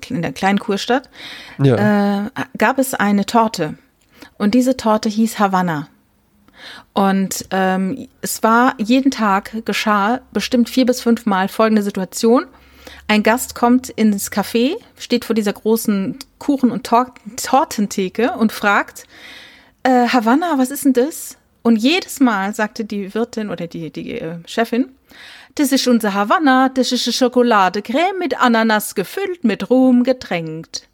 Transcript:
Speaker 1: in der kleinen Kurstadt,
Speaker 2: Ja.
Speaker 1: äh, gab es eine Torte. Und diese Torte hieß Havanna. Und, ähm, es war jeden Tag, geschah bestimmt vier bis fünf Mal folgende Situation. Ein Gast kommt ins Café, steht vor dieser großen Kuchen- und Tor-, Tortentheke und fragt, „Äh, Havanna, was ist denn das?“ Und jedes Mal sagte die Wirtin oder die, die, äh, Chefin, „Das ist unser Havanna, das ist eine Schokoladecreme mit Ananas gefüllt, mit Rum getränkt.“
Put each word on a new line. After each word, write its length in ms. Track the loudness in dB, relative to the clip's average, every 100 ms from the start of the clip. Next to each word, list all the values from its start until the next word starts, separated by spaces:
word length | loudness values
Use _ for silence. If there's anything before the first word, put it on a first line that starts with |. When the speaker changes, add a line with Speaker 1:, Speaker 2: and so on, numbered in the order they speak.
| -8
Speaker 1:
in 140 | -6
der 80 | -6
kleinen 240 | -2 0 0
Kurstadt, 500 | 0 -4 -2 -2 -4 -16 -20 -20 -14 0
Speaker 2:
Ja. 640 | 2 4 4 2 2 0 -4
Speaker 1:
äh, 40 | -8 -10 -2
gab 220 | 0 0
es 160 | -2 -2
eine 320 | 0 0 2
Torte. 480 | 2 0 0 -6 -8 _ _ _ _ -20 -4
Und 180 | 0 2
diese 200 | 2 0
Torte 320 | 0 0 0
hieß 280 | 0 0 0
Havanna. 480 | 0 2 0 -2 -6 _ _ _ _ _ _ _ -20 -20 -8
Und, 520 | 0 2 2 -2 -6 -6
ähm, 560 | -2 0 0 -2 -6 -12 _
es 220 | -10 -2
war 300 | 2 4 2 0
jeden 340 | 0 2 2
Tag, 540 | 0 0 0 -2 -8 -6
geschah 560 | -4 0 0 0 -2 -4
bestimmt 360 | -6 -2 0 0
vier 160 | 2 2
bis 160 | 2
fünf 240 | 0 0 0
Mal 220 | 0 0
folgende 360 | 0 2 2
Situation. 640 | 0 -4 -6 0 2 4 2 -10 _ _ -20 -10 0
Ein 160 | 2
Gast 320 | 4 2 0 -2
kommt 340 | 2 2 0
ins 420 | 0 0 0 -2
Café, 440 | -4 -2 0 0 -2 -10 -20
steht 280 | -4 -2 0
vor 80 | -2
dieser 180 | -2
großen 640 | -2 0 0 0 -2 -2 -8 -14 -8
Kuchen- 320 | -2 2 2
und 140 | 0 0
Tor-, 280 | 0 0 -6 -16 -12
Tortentheke 960 | 0 2 2 0 -4 -2 -4 -2 -2
und 180 | 0 -2
fragt, 540 | 0 0 0 0 -8 -20 -20 -20 -20 -20 -20 _ _
„Äh, 240 | 2 4 4
Havanna, 500 | 2 2 2 2 0
was 140 | -2
ist 140 | 0 0
denn 80 |
das?“ 440 | 2 0 -2 -14 -18 _ _
Und 120 | 0 2
jedes 420 | 2 0 -2 0
Mal 340 | 0 2 -2 -4
sagte 300 | -6 -6 -8
die 280 | -8 -6
Wirtin 360 | -4 -6 -6 -8
oder 180 | -8 -10
die, 240 | -10 -12
die, 280 | -10 -10 -10
äh, 180 | -10 -12 -8
Chefin, 440 | -4 -2 -2 -4 _ _ -20 -20 -20 -10 -2
„Das 160 | 0
ist 160 | 2 2
unser 260 | 2 2
Havanna, 560 | -2 0 2 4 4 2
das 220 | 0 -2
ist 160 | -2 -2
eine 60 |
Schokoladecreme 1040 | 0 0 2 4 4 2 0 -4 -2 0 -2
mit 200 | -4 0
Ananas 560 | 2 2 2 0 -2 -6
gefüllt, 480 | -6 -6 -6 -2
mit 260 | -2 -2 0
Rum 340 | 4 6 4
getränkt.“ 840 | 2 0 -4 -6 -6 -10 -12 -16 -18